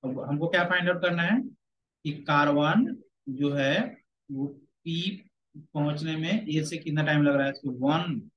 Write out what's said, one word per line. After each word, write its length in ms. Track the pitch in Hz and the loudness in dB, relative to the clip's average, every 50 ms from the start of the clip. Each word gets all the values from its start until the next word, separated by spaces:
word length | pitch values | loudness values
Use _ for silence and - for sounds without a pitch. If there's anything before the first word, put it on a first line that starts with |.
| - | -6
अब 160 | 131 127 127 | -8 -8 -6
हमको 280 | - 131 143 147 160 170 | -4 -4 -2 -2 -2 0
क्या 160 | 185 180 175 | 2 2 2
find 240 | 175 185 180 175 175 | 2 0 0 2 0
out 140 | 180 170 180 | 0 0 0
करना 200 | 175 170 170 170 | -2 0 0 0
है 200 | 180 214 262 254 - - _ _ _ _ _ _ _ _ _ _ | 2 2 0 0 -2 -12 _ _ _ _ _ _ _ _ _ _
कि 80 | 151 143 | -8 -8
कार 360 | 147 - - 147 143 147 147 | -6 -2 2 2 4 4 4
वन 540 | 143 147 147 151 175 214 254 - - - - _ _ _ _ 139 | 4 4 4 4 4 4 4 2 -2 -8 -12 _ _ _ _ -10
जो 240 | 131 131 143 143 139 | -4 -2 -2 0 0
है 500 | 143 135 135 151 190 247 - - - _ _ _ _ _ _ | 2 2 2 2 2 0 -2 -6 -14 _ _ _ _ _ _
वो 160 | 143 135 139 143 139 - _ _ _ _ _ | -6 -6 -6 -6 -8 -12 _ _ _ _ _
पी 460 | 170 165 165 175 196 196 - - _ _ _ _ _ _ | -6 -4 -4 -4 -4 -6 -8 -14 _ _ _ _ _ _
पहुंचने 600 | 151 - _ _ 151 147 147 147 147 156 160 160 | -20 -20 _ _ -2 -2 -2 -2 -2 -4 -4 -4
में 300 | 156 156 170 196 226 - 156 | -2 -2 0 0 -2 -2 0
ए 160 | 151 156 151 | -2 -2 -2
से 140 | - 170 160 | -2 -6 -8
कितना 240 | - - 147 151 151 | -6 -2 -2 0 2
time 200 | 151 151 151 147 | 2 4 4 4
लग 120 | 143 143 | 4 4
रहा 120 | 139 139 | 4 2
है, 60 | 139 135 | 0 -2
तो 180 | - - 135 | -4 -8 -8
वन 600 | 123 120 127 139 151 170 170 175 143 113 - - _ | -6 -2 0 0 0 0 0 -2 -4 -6 -6 -10 _